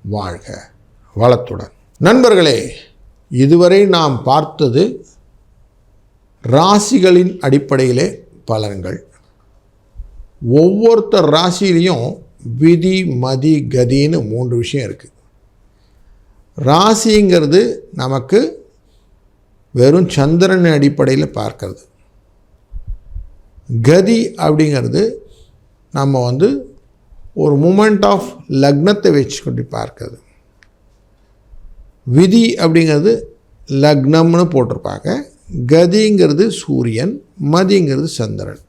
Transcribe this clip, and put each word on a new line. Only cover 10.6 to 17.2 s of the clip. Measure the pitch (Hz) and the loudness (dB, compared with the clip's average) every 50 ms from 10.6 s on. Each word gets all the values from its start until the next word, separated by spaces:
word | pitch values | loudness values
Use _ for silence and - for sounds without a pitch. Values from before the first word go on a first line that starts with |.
| 160 185 196 208 226 226 233 220 - - - 196 165 143 | 4 2 2 2 2 4 2 2 0 0 0 0 2 2
ராசியிலையும் | 147 160 175 180 175 - 202 190 175 165 175 185 165 123 113 - - - - _ _ _ - 120 117 | 2 0 0 -2 -2 -2 0 0 2 2 2 0 -2 -2 -4 -8 -10 -12 -18 _ _ _ -14 -12 -4
விதி, | 123 151 165 170 165 170 190 190 190 185 | 0 2 2 4 4 2 0 -2 0 -2
மதி, | 165 135 123 123 131 135 131 135 156 156 147 131 120 | -4 -4 -4 -4 -4 -4 -2 0 0 0 0 -2 -4
கதின்னு | 127 123 123 120 131 139 147 151 170 160 117 107 | -2 -2 0 0 0 0 0 0 0 -2 -4 -4
மூன்று | 110 120 127 123 123 | -6 -6 -4 -4 -4
விஷயம் | 117 117 - - 139 120 | -4 -4 -4 -6 -8 -8
இருக்கு. | 98 95 _ - - _ _ _ _ _ _ _ _ _ _ _ _ _ _ _ _ _ _ _ _ _ _ _ _ _ _ _ _ _ | -8 -12 _ -18 -20 _ _ _ _ _ _ _ _ _ _ _ _ _ _ _ _ _ _ _ _ _ _ _ _ _ _ _ _ _
ராசிங்கிறது | 165 143 127 147 170 196 214 220 214 - 226 214 214 | -6 -2 0 2 2 4 2 0 0 0 2 2 4